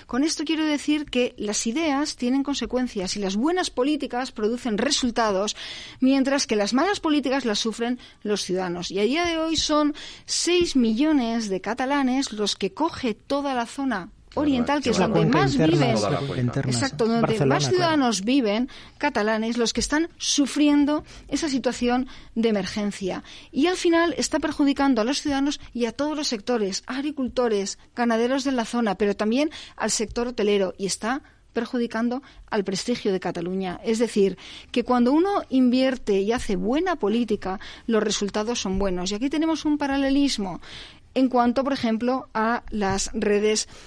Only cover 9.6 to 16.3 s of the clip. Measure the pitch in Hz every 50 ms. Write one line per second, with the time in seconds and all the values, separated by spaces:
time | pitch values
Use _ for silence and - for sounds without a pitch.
9.6 | - - 302 302 302 285 294 - - - - - - - - - - 330 349 359
10.6 | 349 320 - 269 233 226 220 214 294 320 311 277 240 226 233 233 220 202 190 180
11.6 | - 196 233 254 254 - 285 285 269 254 254 269 269 - 214 208 208 196 - -
12.6 | 208 190 - - 294 330 - - - 233 208 - _ - 277 285 277 285 262 247
13.6 | 233 233 - - 269 269 226 190 170 - - - - - - - 302 294 269 247
14.6 | 240 254 285 302 269 254 196 185 185 - - 165 160 - - - 403 - 285 269
15.6 | 160 320 330 - 269 - - - 104 98 - - - -